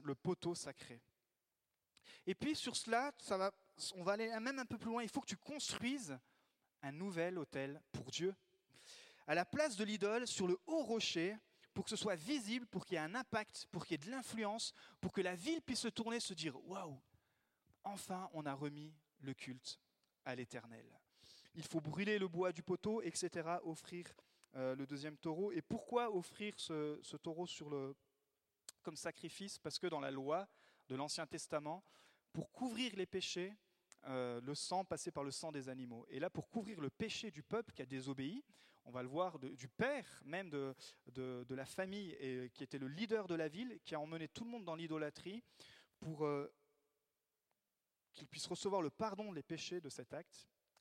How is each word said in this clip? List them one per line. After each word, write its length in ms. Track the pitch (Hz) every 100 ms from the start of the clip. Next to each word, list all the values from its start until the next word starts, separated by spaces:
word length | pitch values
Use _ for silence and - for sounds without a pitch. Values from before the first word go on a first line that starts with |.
le 120 | 143
poteau 400 | 139 170 180 175
sacré. » 480 | 170 143 - - 120 _ _ _ _ _ _ _ _ _ - - - -
Et 80 |
puis 200 | 190 277
sur 220 | 302 247 -
cela, 360 | 226 233 285 -
ça 180 | - 190
va, 160 | 190 - _ - - 190
on 80 |
va 80 | 175
aller 160 | 202 226 226
même 200 | 240 269
un 80 | 240
peu 120 | 233
plus 120 | 226
loin. 120 | 233
Il 60 | 220
faut 120 | 277
que 60 | -
tu 100 | 202
construises 800 | - 302 - 208 240 277 170 127 - _ _ _ _ _
un 100 | 139
nouvel 460 | 147 196 165 175 180
autel 440 | 143 135 139 151 -
pour 200 | - 123
Dieu. 240 | 147 185 190 _ _ _ - - - - - -
À 80 |
la 100 | 165
place 320 | 175 285 302 196
de 80 |
l'idole, 420 | 214 214 202 233 240
sur 200 | - 180
le 120 | 185 -
haut 160 | 320
rocher, 540 | 220 226 - 170 180 220 - _ -
pour 120 | -
que 60 | -
ce 60 | 214
soit 200 | 208 175
visible, 500 | 175 294 202 247 233
pour 180 | 185
qu'il 100 | -
y 40 | 170
ait 20 |
un 140 | 156
impact, 520 | 233 247 220 214 - -
pour 140 | 170 -
qu'il 60 |
y 20 |
ait 120 | 147 180
de 40 |
l'influence, 640 | 269 - 220 202 226 - - - -
pour 120 | 190
que 100 | -
la 120 | 180
ville 280 | 180 226 330
puisse 180 | - 240
se 80 | 233
tourner, 320 | - 220 233
se 140 | -
dire, « 200 | 170 156 127 -
Waouh, 320 | 190 170 131 - _ _ _ _ _ _ _
enfin 440 | 202 196 - 185 185
on 100 | 160 147
a 60 |
remis 420 | 135 147 147 151 151 _ -
le 120 | 135
culte 480 | 127 131 127 - - _ _ _ _
à 100 | 135
l'Éternel. » 520 | 127 120 123 117 113 - - _ _ - - -
Il 100 | 165
faut 180 | 151 165
brûler 360 | 151 156 202 208
le 100 | 190
bois 220 | 170 180
du 120 | 165
poteau, 400 | - 180 208 220
et 80 | 170
cetera, 460 | - 180 175 160 175 165
offrir, 400 | 160 - 175 170 - - _ -
euh, 200 | 135 131
le 120 | 131 135
deuxième 320 | 143 151 151
taureau. 340 | 165 156 202
Et 80 | 160
pourquoi 500 | - 226 - 240 240
offrir 480 | 190 170 - 208 -
ce, 400 | - 156 151 151
ce 160 | - 151
taureau 280 | 170 160 175
sur 220 | - 147
le, 260 | 143 135 139 _ _ _ _ _ _ - -
comme 140 | - 151
sacrifice ? 640 | 170 - 170 - 196 -
Parce 200 | 151 -
que 80 | 180
dans 140 | 156
la 100 | 139
loi 380 | 135 135 165 196 _ - - -
de 60 |
l'Ancien 320 | 131 147 - 156
Testament, 580 | 160 - 151 151 180 - - - _ _
pour 180 | 160 -
couvrir 460 | - 254 220 247 190
les 80 |
péchés, 500 | 185 190 - 180 185 208 _ _ - -
euh, 360 | - 131 123 120
le 140 | 127
sang 320 | 147 - 180 185
passait 260 | 160 165
par 120 | 143
le 60 | 139
sang 220 | 131 165
des 160 | 147 131
animaux. 380 | 131 123 117 -
Et 100 | 139
là, 120 | 175
pour 180 | - -
couvrir 320 | 226 208 180
le 80 | 139
péché 420 | - 220 - 214
du 120 | 151
peuple 320 | - 220 233
qui 80 | -
a 40 | 127
désobéi, 560 | 135 131 135 135 247 - - - - -
on 40 |
va 120 | 127
le 60 | 127
voir, 300 | 151 180 156
de, 120 | 131
du 180 | 139 131
père 540 | - 247 285 175 -
même 240 | 139 175 185
de, 260 | 143 135 127 - - -
de, 360 | 131 127 123 123
de 80 |
la 120 | 131 131
famille, 460 | - 190 202 185
et, 360 | - 135 127 127
qui 100 | -
était 140 | 139 139
le 100 | 135
leader 380 | 156 220 220 185
de 60 |
la 140 | 165 156
ville, 300 | 165 254 208
qui 100 | -
a 60 | 156
emmené 260 | 151 165 156
tout 180 | -
le 60 | 233
monde 140 | 240
dans 100 | 170
l'idolâtrie 680 | 160 165 156 147 - 175 220 - - - - - -
pour, 240 | 160 151
euh, 260 | 147 143 - - _ _ _ _ _ _ _ _ _ _ _ _ _ _ _
qu'il 160 | - -
puisse 200 | - -
recevoir 340 | 175 202 196
le 80 | 151
pardon 460 | - 220 196 208
des 80 | 160
péchés 400 | - 165 - 180
de 80 | 143
cet 240 | - 123
acte, 340 | 147 - - - _ _ _